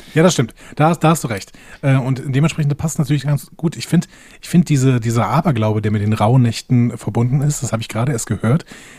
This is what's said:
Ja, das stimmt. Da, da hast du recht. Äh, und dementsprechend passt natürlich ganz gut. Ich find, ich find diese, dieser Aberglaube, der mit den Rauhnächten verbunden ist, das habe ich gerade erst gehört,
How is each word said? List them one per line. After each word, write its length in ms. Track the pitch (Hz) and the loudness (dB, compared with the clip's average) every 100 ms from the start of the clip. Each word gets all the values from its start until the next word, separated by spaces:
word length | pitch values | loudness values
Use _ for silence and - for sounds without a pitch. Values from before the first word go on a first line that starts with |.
| - 151 | -4 2
Ja, 80 | |
das 100 | 175 | 4
stimmt. 220 | - 113 - - - | 4 -2 -6 -20 0
Da, 200 | 156 170 | 0 4
da 140 | 151 | 2
hast 140 | - | 2
du 40 | 131 | -2
recht. 240 | 101 - - - - | -8 -10 -20 -20 -6
Äh, 140 | 139 135 | 0 2
und 260 | 135 127 143 | 0 -4 -2
dementsprechend 500 | 131 160 - 143 143 | 0 0 0 -2 -2
passt 200 | 165 - | -4 -4
natürlich 260 | 147 147 | -2 0
ganz 280 | 143 143 - - | 0 -4 -4 -6
gut. 200 | 165 139 | -6 -6
Ich 80 | - | -2
find, 220 | 165 - - - - | -2 -2 -16 -20 -20
ich 80 | - | 0
find 200 | 170 175 | 0 2
diese, 300 | 143 131 127 | 2 2 2
dieser 280 | 117 117 113 | 0 0 0
Aberglaube, 560 | 127 147 117 110 107 | 0 0 0 0 0
der 80 | 104 | -2
mit 100 | 104 | -2
den 120 | 104 | -2
Rauhnächten 840 | 107 107 131 117 110 - 123 120 117 | 0 2 4 2 -2 0 0 0 -2
verbunden 440 | - 110 123 143 | -6 -2 0 0
ist, 200 | 147 147 | 0 -2
das 120 | 117 | -6
habe 100 | 110 | -6
ich 60 | 110 | -6
gerade 240 | 107 123 | -4 -2
erst 120 | 139 - | -4 -4
gehört, 400 | 101 113 156 - - - | -2 0 0 -2 -20 -20